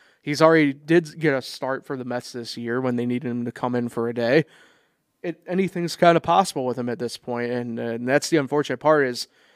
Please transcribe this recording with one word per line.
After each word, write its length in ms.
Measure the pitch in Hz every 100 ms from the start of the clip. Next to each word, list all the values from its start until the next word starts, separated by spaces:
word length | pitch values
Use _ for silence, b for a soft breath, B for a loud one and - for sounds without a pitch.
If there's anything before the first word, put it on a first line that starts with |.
| b b
He's 200 | - 147
already 300 | 160 165 147
did 480 | 139 147 170 156 160
get 140 | 156
a 80 | 135
start 440 | - - 131 131 -
for 100 | 135
the 80 |
Mets 280 | 123 123 -
this 240 | 127 117 -
year 240 | 117 123
when 160 | 131 120
they 100 | 120
needed 240 | 123 123
him 140 | 120
to 80 | 120
come 240 | - 127 123
in 120 | 120
for 200 | 120 117
a 60 |
day. 300 | 120 117 147 - b b b b b _ _
It, 180 | 180 160 -
anything's 480 | 180 185 175 170
kinda 260 | - 175 165
possible 460 | - 175 185 147 127
with 120 | 120
him 100 | 123
at 100 | 113
this 180 | 120 -
point, 360 | - 120 120
and, 260 | 123 120 117
uh, 40 |
and 260 | 117 117 120
that's 200 | 147 -
the 80 | 165
unfortunate 400 | 135 147 143 127
part 280 | 147 156 131
is, 220 | 120 - b b